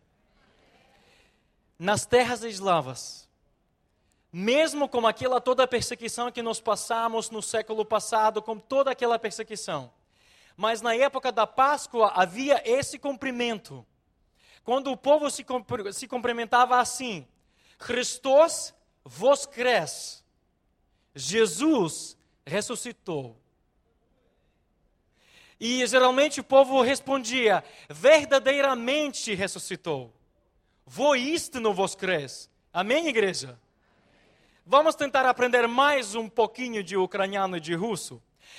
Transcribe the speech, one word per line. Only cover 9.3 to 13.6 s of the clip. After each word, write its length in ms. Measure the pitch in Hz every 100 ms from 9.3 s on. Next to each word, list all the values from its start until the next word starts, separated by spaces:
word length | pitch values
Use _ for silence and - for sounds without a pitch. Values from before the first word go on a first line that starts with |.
| - 220 214 - 156 127 _ _ _ _ _ _ -
mas 220 | 214 226
na 120 | 233
época 380 | 226 269 262 254
da 160 | 226 208
Páscoa 640 | - 269 294 - 240 208
havia 480 | 180 185 196 269 247 226
esse 300 | 254 269 277
cumprimento. 880 | 285 262 262 240 240 214